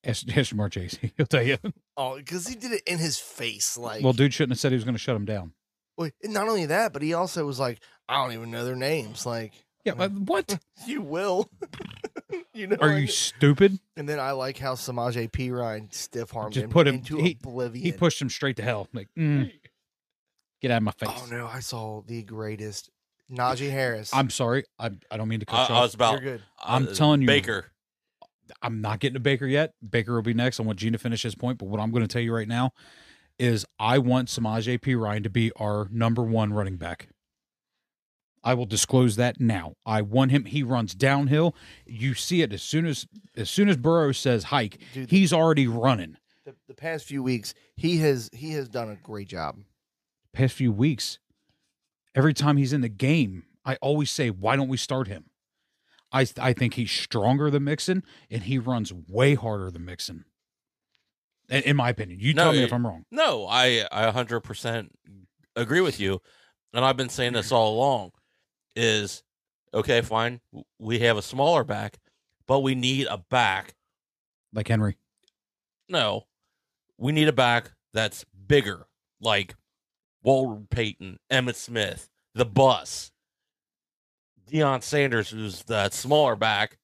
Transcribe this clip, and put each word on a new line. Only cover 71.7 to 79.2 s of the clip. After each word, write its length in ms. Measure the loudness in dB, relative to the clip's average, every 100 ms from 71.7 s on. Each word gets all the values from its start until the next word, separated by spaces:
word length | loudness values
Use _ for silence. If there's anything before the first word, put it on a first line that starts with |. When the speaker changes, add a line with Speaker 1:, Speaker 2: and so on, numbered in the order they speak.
| -4 -6 _ _ _ _ _ 0
Speaker 3:
but 120 | 2
we 160 | 2 0
need 320 | 0 0 -2
a 100 | -6
back. 560 | 0 2 2 0 -6 _ _ _ _ _ _ _ _
Speaker 1:
Like 140 | -8 0
Henry. 280 | 2 2 -4 _ _ _ _ _ _ _ _ -4
Speaker 3:
No, 380 | 0 0 -2 _ _ _ _ _ _ _ -6
we 140 | -2
need 160 | 4 4
a 60 |
back 380 | 6 4 4 0 _ _
that's 320 | -2 -2 -4 -20 -14 2
bigger, 380 | 4 4 -6 -14 _ _
like 360 | _